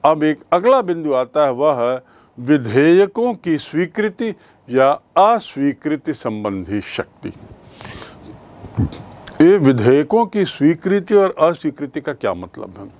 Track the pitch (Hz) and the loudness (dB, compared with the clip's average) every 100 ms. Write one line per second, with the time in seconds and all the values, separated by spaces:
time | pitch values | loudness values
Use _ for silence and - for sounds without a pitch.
0 | 147 156 156 147 _ 175 220 269 185 170 | 2 2 0 -2 _ 0 2 2 0 -4
1 | 151 131 123 151 143 123 151 131 120 127 | -2 -2 -2 0 0 2 0 0 -2 -4
2 | _ _ _ - 123 147 117 113 156 180 | _ _ _ -12 -2 0 2 2 4 4
3 | 196 226 240 214 175 151 - 160 175 208 | 2 0 -4 -4 -4 -6 -4 -4 -4 -4
4 | 214 - 226 - _ _ - 123 135 147 | -6 -4 -8 -8 _ _ -4 2 2 0
5 | _ - 208 226 - 139 139 135 151 147 | _ 2 4 2 -4 -4 -4 -2 -6 -6
6 | 160 151 123 107 104 98 90 101 - - | -6 -6 -6 -6 -6 -6 -6 -8 -6 -10
7 | - _ - - - - - - - - | -10 _ -16 -16 -20 -20 -20 -20 -20 -18
8 | - - - - - - - - - - | -20 -20 -20 -20 -20 -20 -12 -6 -6 -6
9 | - - - - 160 202 139 127 107 139 | -20 -20 -20 2 4 6 4 4 4 2
10 | 147 220 226 208 185 - 143 160 185 202 | 2 0 0 -2 -4 0 0 0 -2 -2
11 | 180 208 190 - 160 170 156 - 143 - | 2 2 2 2 0 0 -8 -8 -10 -8
12 | 147 135 107 90 90 - 98 92 98 | -10 -6 -4 -6 -10 -14 -16 -16 -20